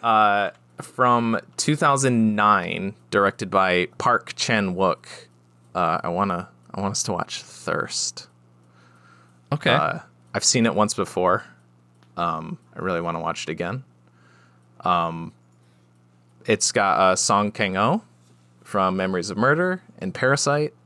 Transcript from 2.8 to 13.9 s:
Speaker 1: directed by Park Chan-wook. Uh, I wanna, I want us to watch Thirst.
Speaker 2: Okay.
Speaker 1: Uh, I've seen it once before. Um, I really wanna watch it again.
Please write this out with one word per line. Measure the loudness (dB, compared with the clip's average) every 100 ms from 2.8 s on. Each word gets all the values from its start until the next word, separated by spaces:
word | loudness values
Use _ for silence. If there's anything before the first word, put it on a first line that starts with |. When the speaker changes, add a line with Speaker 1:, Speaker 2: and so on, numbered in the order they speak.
| -6 -10 _
Speaker 1:
directed | 2 2 0 -2
by | 2 4 2 0 -2
Park | 0 0 -2 -8
Chan-wook. | -2 0 0 0 0 0 -8 -20 -20 _ _ _ _
Uh, | -2 0 0
I | -2
wanna, | -2 -2 -2 -8 _ _
I | -6
want | -4
us | -4
to | -4
watch | -4 -6 -10
Thirst. | -14 -14 -6 -4 -4 -6 -8 -8 -20 _ _ _ _ _ _ _ _ -20 _ _ _
Speaker 2:
Okay. | -4 0
Speaker 1:
Uh, | 0 0 -4 -12 _ _
I've | -4
seen | 0 2 2
it |
once | 2 0
before. | 0 -4 0 2 0 -2 -20 _ _ _ _ _ -6
Um, | -4 -4 -8 -12 _ -8
I |
really | -4 -4
wanna | -4 -4
watch | -6 -6
it | -8
again. | -6 -6 -8 -12